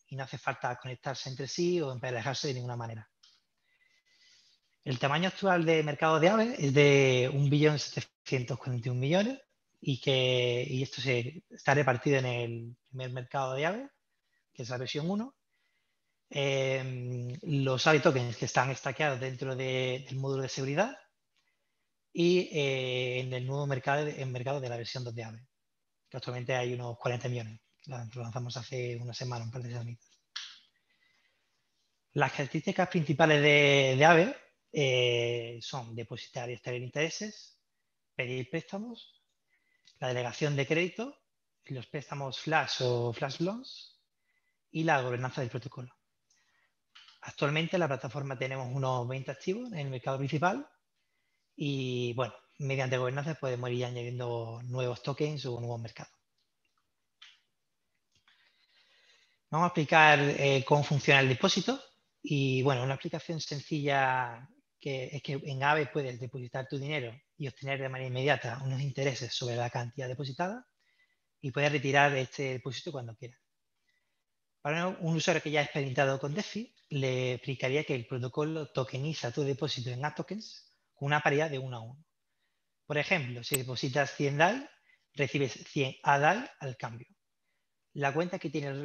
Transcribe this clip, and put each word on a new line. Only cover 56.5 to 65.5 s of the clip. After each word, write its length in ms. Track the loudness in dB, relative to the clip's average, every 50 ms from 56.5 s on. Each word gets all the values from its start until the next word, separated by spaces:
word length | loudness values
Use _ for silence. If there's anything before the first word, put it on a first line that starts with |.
| _ _ _ _ _ _ _ _ _ _ _ _ _ _ -20 -20 -20 _ _ _ _ _ _ _ _ _ _ _ _ _ _ _ _ _ _ _ _ _ _ _ _ _ _ _ _ _ _ _ _ _ _ _ _ _ _ _ _ _ _ _
Vamos 160 | 12 12 12
a 20 | 12
explicar, 500 | 10 6 6 10 12 12 12 12 12 10
eh, 460 | 8 4 4 4 4 6 6 4 6
cómo 160 | 6 6 6 6
funciona 380 | 4 2 4 6 8 8 8
el 80 | 8 6
depósito 520 | 6 4 4 4 4 2 2 0 -2 -4 -6 -12 _ _ _ _ _ _
y, 400 | -4 -2 0 2 2 2 2 4 4
bueno, 200 | 4 2 2 0
una 120 | -2 -2
explicación 460 | -4 -4 -6 -8 -6 -6 -6 -6 -6
sencilla 1080 | -6 -6 -8 -8 -6 -4 -4 -2 0 2 2 2 2 2 2 0 -2 -4 -8 -12 -16 -20 _ _ _ _ _ _
que 380 | -8 -6 -6 -6 -6 -8 -10
es 60 | -10 -8
que 180 | -6 -6 -6 -6
en 180 | -8